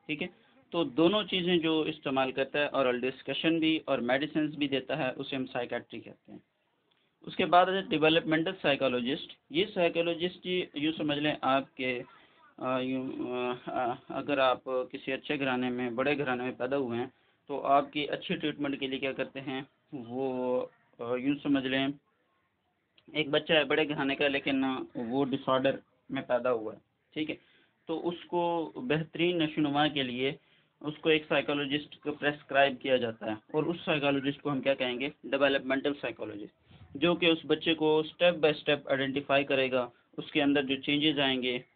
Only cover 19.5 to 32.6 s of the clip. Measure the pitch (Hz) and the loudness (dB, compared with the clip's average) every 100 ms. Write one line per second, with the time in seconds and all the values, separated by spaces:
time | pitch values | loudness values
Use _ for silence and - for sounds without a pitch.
19.5 | 135 139 _ _ 143 113 123 135 127 127 | -8 -10 _ _ -12 -8 -4 -4 -2 0
20.5 | 127 127 _ _ - 117 127 135 143 147 | -2 -4 _ _ -12 -4 -2 0 -2 2
21.5 | 139 131 135 135 143 _ _ _ _ _ | 2 2 0 0 -4 _ _ _ _ _
22.5 | _ _ _ _ _ - 147 147 151 151 | _ _ _ _ _ -8 -4 0 -2 2
23.5 | 160 135 151 156 190 135 135 143 139 143 | 2 4 2 2 0 -2 2 2 2 0
24.5 | 135 135 131 113 - 117 131 139 131 135 | 0 0 -2 -6 -8 -2 0 0 -2 2
25.5 | 131 131 - _ _ _ 131 135 123 123 | 2 2 0 _ _ _ -8 -2 0 2
26.5 | 117 107 101 _ _ _ 151 156 - _ | 0 -4 -12 _ _ _ -6 -6 -8 _
27.5 | _ _ _ - 160 170 170 - 175 175 | _ _ _ -8 -4 -4 -6 -4 0 0
28.5 | 170 156 - 127 151 160 165 170 175 156 | 0 -4 -6 0 0 0 0 0 2 0
29.5 | 160 147 143 151 147 131 123 135 139 _ | 2 2 4 2 2 -2 -2 -2 -4 _
30.5 | _ _ _ 151 151 165 156 156 151 135 | _ _ _ -10 -2 2 2 4 0 2
31.5 | 143 139 147 147 - 147 - 143 147 - | -2 -2 -4 -6 -10 -8 -2 -2 -2 0
32.5 | 135 | 4